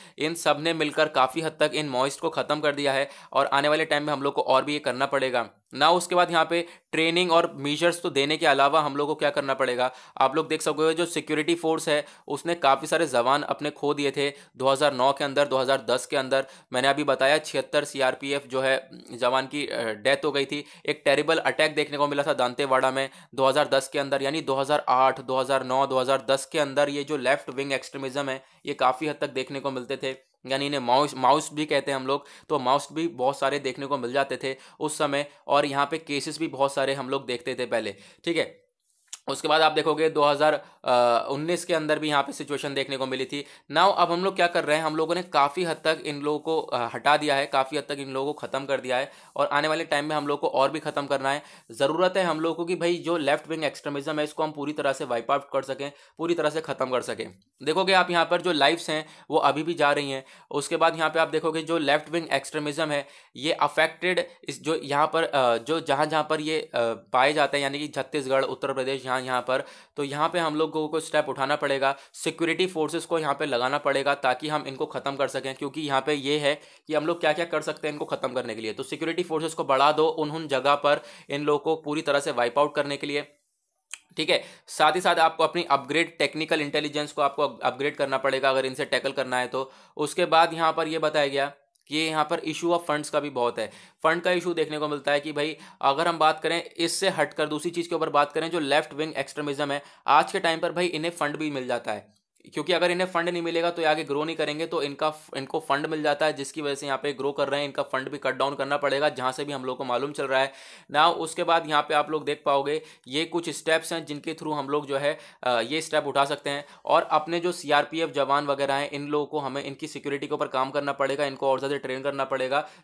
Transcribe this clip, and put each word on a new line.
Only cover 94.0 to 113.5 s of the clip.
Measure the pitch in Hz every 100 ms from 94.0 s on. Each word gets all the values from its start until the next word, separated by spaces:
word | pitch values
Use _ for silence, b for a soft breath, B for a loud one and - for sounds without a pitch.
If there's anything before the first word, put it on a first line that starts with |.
फंड | 160 170
का | 180
इशू | 180 175
देखने | 165 147 151
को | 151
मिलता | 147 139
है | 147
कि | 151
भाई | 147 151 147 B B
अगर | 135 139 170
हम | 165
बात | 156 156
करें | 156 170
इससे | - - 165 - 190
हटकर | 156 147 - 151
दूसरी | 151 175
चीज़ | 175 170
के | 165
ऊपर | 156
बात | 143 147
करें, | 160 165
जो | 170
लेफ्ट | 139 147 156
विंग | 143 156 131
एक्सट्रीमिज्म | 135 - 147 139 143
है | 143 B B -
आज | 147 165
के | 196
टाइम | 170 160
पर | 170
भाई | 160 180
इन्हें | 151 165
फंड | 165 147 151
भी | 156
मिल | 139 127
जाता | 120 -
है, | 104 - _ _ _ -
क्योंकि | 160 151
अगर | 170 175
इन्हें | 175 185
फंड | 175 170
नहीं | 175
मिलेगा | 170 170 170
तो | 170
ये | 156
आगे | 156
ग्रो | 147 143
नहीं | 156 160
करेंगे, | 147 151 165
तो | 170
इनका, | 143 139 156 156 - 135
इनको | 135 160
फंड | - 139 156
मिल | 160
जाता | 151 147 156
है |
जिसकी | 139 139 160
वजह | 143 139
से | 143
यहाँ | 135
पे | 147
ग्रो | 127 135
कर | 143 135
रहे | 143
हैं। | 143
इनका | 131
फंड | 139 131 135
भी | 143
कट | 135 131
डाउन | 135 143
करना | 139 143
पड़ेगा | 143 139 147
जहाँ | 127 127
से | 131 143
भी |
हम | 139 127
लोग | 127
को |
मालूम | 131 123 143
चल | 147 139
रहा | 131
है | 135 B B B B
ना। | 143 160 160
उसके | 160 -
बाद | 165 170 151
यहाँ | 147
पे | 147
आप | 151 147
लोग | 156 139
देख | 147 147
पाओगे | 139 139 156 156 B 123
ये | 139 165
कुछ | 170 165